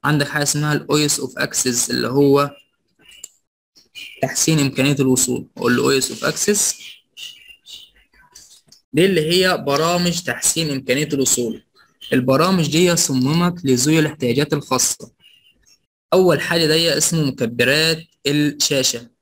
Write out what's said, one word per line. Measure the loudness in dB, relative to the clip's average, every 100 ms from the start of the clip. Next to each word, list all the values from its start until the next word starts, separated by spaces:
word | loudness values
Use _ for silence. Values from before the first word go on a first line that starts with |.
عندك | 0 0 0
حاجه | -2
اسمها | -2 -2 0
الاويس | -2 0 0 0 -2
اوف | -6 -6
اكسس | -6 -2 -2 -2 -2
اللي | -2 0
هو | 2 4 4 2 -6 _ _ _ _ -20 -20 -20 _ _ _ _ _ _ -20 -18 -6
تحسين | -4 -2 0 2
امكانيه | 0 0 0 2
الوصول. | 2 2 0 -4 -8 -4
اقول | 0 0
له |
اويس | 2 0 -2
اوف | -4 -4
اكسس، | -2 -2 0 -2 -4 -14 -20 _ -20 -18 -18 -20 -20 -20 -20 -20 _ _ _ _ -20 -20 -20 _ -20 _
دي | 0 2
اللي | 2
هي | 2 2 2 0
برامج | -2 0 0 0 0 -2
تحسين | -6 -2 -2 -2 -4
امكانيه | -4 -2 -2 0
الوصول. | 0 0 0 -2 -6 _ _ _ _ -2
البرامج | 0 2 2 2 2 2
دي | 2 4 2
صممت | 0 0 2 2 0 0 0
لذوي | 2 4 2
الاحتياجات | 2 -2 -2 0 0
الخاصه. | -2 -2 -2 -2 -4 -12 _ _ _ _ _ _ _ _ _ _
اول | 4 4 2
حاجه | 0 0 2
دي | 2 0 0
اسمه | 0 0
مكبرات | -2 -2 -4 0 2 2 0 -2 -8 _ -2
الشاشه | 0 0 -2 -2 0 -2 -4 -12 _